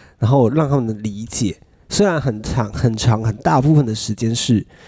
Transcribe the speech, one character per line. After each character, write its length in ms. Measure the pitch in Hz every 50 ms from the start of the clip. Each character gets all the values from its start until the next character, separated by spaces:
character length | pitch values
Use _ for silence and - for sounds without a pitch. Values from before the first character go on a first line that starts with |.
| - - _ _
然 120 | 120 110
后 200 | 135 139 123 107
让 180 | 131 156 156 135
他 100 | 143 139
们 240 | 120 110 110 104
理 220 | 107 107 101 101 113
解。 320 | - - - 117 95 - - _ _ _ _ _ -
虽 180 | - - 208
然 140 | 196 170 151
很 220 | 123 135 107 107
长、 280 | 110 - - 127 110 104 -
很 200 | - - 120 113
长、 280 | 110 - 117 110 107
很 120 | 110 113 101 -
大 200 | - 165 160 139
部 160 | 131 151 160
分 120 | 147 139
的 80 | 113 110
时 200 | 107 - - 107
间 200 | - 120 113 117
是 320 | 117 - - 120 101 - - - - -